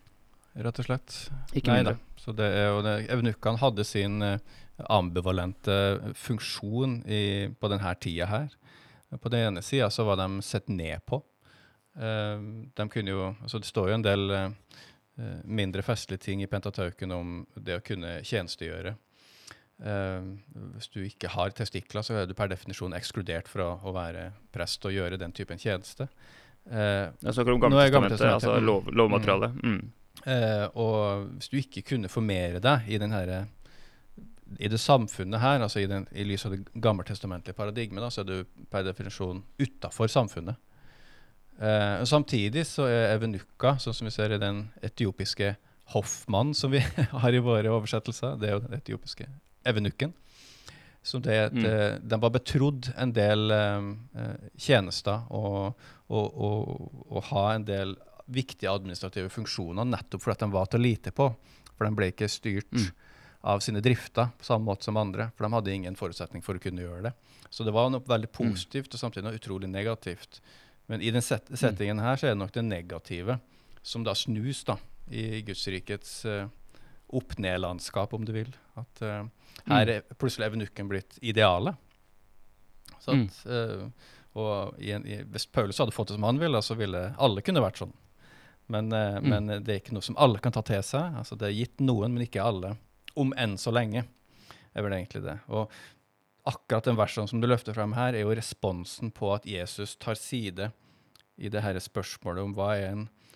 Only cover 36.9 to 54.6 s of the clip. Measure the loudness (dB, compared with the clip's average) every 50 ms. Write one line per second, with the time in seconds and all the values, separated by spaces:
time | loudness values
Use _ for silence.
36.9 | 4 4 0 -4 -6 -6 -6 -6 -8 -8 -8 -10 -8 -6 -4 -4 -4 -4 -4 -4
37.9 | -4 -6 -6 -4 -4 -4 -4 -4 -4 -4 -6 -8 -12 -20 -12 -6 -4 -2 -2 -2
38.9 | -4 -4 -6 -8 -6 -6 -4 -4 -4 -6 -10 -8 -4 -4 -4 -4 -4 -6 -10 -6
39.9 | -2 0 2 4 4 4 2 2 0 -6 -6 -6 -8 -8 _ -20 -20 -20 -20 -20
40.9 | -20 -20 -20 -20 -20 -20 -20 -20 -20 -20 -20 -20 -10 -4 0 2 4 4 4 4
41.9 | 2 2 2 4 4 4 4 4 2 0 2 2 0 -2 -2 -2 -2 0 2 2
42.9 | 4 4 4 4 4 2 2 0 -2 -4 -6 -10 -4 2 4 4 4 4 0 -4
43.9 | -4 -4 -4 -4 -2 0 0 2 2 2 0 0 -2 -2 -6 -8 -10 -10 -10 -8
44.9 | -2 0 0 0 0 0 -4 -4 -2 0 0 0 -2 -4 _ -20 -20 _ -10 -4
45.9 | -2 -2 -2 -2 -6 -8 -4 0 2 2 4 2 2 0 0 2 4 4 2 2
46.9 | 2 0 0 0 2 2 4 6 6 6 4 4 4 4 4 4 2 2 0 0
47.9 | -2 -2 -2 -4 -6 -4 -4 -4 -4 -2 0 0 0 0 -2 -4 -8 -8 -6 -6
48.9 | -8 -8 -8 -10 -12 -10 -12 -14 -14 -16 -20 -20 _ _ 0 2 2 4 2 0
49.9 | 0 0 -2 -4 -4 -8 -20 -20 -20 -20 -20 -20 -20 -20 -20 -20 -20 -20 -20 -20
50.9 | -20 -14 -8 -6 -4 -2 2 4 4 4 4 4 4 2 4 4 4 4 4 2
51.9 | 0 -2 -2 0 2 4 4 4 4 4 0 2 4 4 4 4 2 0 -4 -6
52.9 | -4 -2 0 2 4 4 6 6 6 6 4 4 4 4 4 4 2 0 -2 -4
53.9 | -6 -8 -12 -12 -10 -8 -6 -6 -8 -10 -12 -16 -16 -4